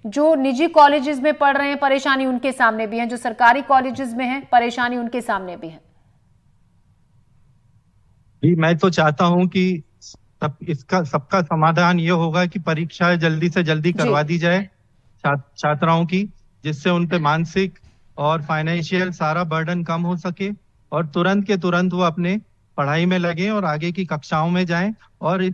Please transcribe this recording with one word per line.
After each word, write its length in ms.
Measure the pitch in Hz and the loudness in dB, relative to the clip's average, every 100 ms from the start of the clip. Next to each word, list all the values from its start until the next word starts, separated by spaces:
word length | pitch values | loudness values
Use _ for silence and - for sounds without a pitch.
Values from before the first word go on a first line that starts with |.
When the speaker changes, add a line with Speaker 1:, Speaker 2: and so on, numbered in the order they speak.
| 220 | -6
Speaker 1:
जो 300 | 269 302 311 | 0 2 2
निजी 320 | 269 254 330 | 0 0 2
colleges 520 | 330 285 294 269 277 | 6 6 6 0 0
में 140 | 294 | -2
पढ़ 240 | 294 285 277 | 2 2 2
रहे 100 | 285 | -2
हैं, 120 | 277 | 0
परेशानी 460 | 277 269 285 269 262 | 0 0 0 -2 -2
उनके 260 | 247 269 | -2 -4
सामने 360 | 254 233 220 220 | 2 0 2 -4
भी 120 | 233 | -4
है, 60 | 233 | -4
जो 120 | 240 | -6
सरकारी 440 | 247 220 240 254 | -8 4 4 4
colleges 520 | 269 269 262 233 262 | 4 2 2 -6 -6
में 120 | 233 254 | -4 -4
है, 220 | 269 - | -6 2
परेशानी 460 | 247 240 240 240 247 | 2 2 -2 -4 -4
उनके 240 | 233 247 | -4 -6
सामने 360 | 226 202 185 175 | -4 -6 -6 -12
भी 100 | 165 | -14
है। 140 | 160 _ _ _ _ _ _ _ _ _ _ _ _ _ _ _ _ _ _ _ _ _ _ _ _ _ _ | -16 _ _ _ _ _ _ _ _ _ _ _ _ _ _ _ _ _ _ _ _ _ _ _ _ _ _
Speaker 2:
जी, 120 | 143 170 | 2 4
मैं 220 | 160 170 | 2 2
तो 120 | 190 | 2
चाहता 360 | 170 156 151 175 | 2 0 2 2
हूं 220 | 175 180 | 4 2
कि 360 | 190 185 175 - _ | 2 0 -2 -8 _
सब, 540 | - - _ _ 151 - - | -20 -20 _ _ -8 -6 -8
इसका, 360 | 147 - 185 | -8 -2 -2
सबका 380 | 160 156 - 196 | 0 -4 -2 -2
समाधान 580 | 165 160 160 165 175 175 | 0 2 2 4 2 2
ये 100 | 165 | 2
होगा 360 | 175 165 170 180 | 0 0 0 -2
कि 140 | 190 | -2
परीक्षाएं 600 | 165 156 165 - 175 175 | -4 -2 -4 0 0 2
जल्दी 300 | 165 156 170 | 0 0 0
से 140 | 185 | 0
जल्दी 280 | 160 156 170 | 0 0 0
Speaker 1:
जी। 120 | 170 | 0
Speaker 2:
करवा 200 | 190 151 | 2 2
दी 140 | 151 170 | 0 0
जाए 260 | 170 185 196 _ _ _ _ _ | 2 0 -2 _ _ _ _ _
छा-, 400 | 143 143 - - | -2 -2 -6 -4
छात्राओं 480 | 151 151 165 165 170 | -2 0 2 2 2
की, 280 | 185 208 - _ _ | -2 -4 -10 _ _
जिससे 260 | 151 143 180 | -8 -2 0
उन 180 | 175 170 | 0 0
पे 120 | 175 | 0
मानसिक 600 | 147 160 165 190 190 - - _ _ - | 2 0 0 -2 -2 -6 -20 _ _ -4
और 240 | 147 160 | -2 -2
financial 680 | 147 156 156 170 160 185 185 | -2 -4 -2 -4 -2 -2 -2
सारा 320 | 165 156 165 | -2 -2 -2
burden 400 | 175 160 160 180 | -2 -2 -2 -4
कम 180 | 165 165 | -4 -4
हो 160 | 175 180 | -2 -4
सके 320 | 180 170 196 208 _ _ _ | -6 -6 -6 -8 _ _ _
और 140 | 147 160 | -4 -2
तुरंत 420 | 175 180 202 196 | 0 2 0 0
के 100 | 196 | -2
तुरंत 360 | 180 175 185 | 0 0 0
वो 80 | 180 | 0
अपने 400 | 175 160 175 208 - _ _ - | 0 0 -2 -2 -6 _ _ -4
पढ़ाई 280 | 139 156 180 | -2 0 0
में 140 | 185 | 0
लगें 300 | 175 165 196 | -2 -2 -2
और 160 | 214 175 | -2 -2
आगे 260 | 151 170 | -4 -4
की 140 | 170 180 | -6 -6
कक्षाओं 440 | 151 - 160 165 | -6 -4 -2 0
में 160 | 180 180 | 0 0
जाएं 280 | 170 196 220 _ _ | 0 -2 -6 _ _
और 220 | 156 185 185 | -2 0 -2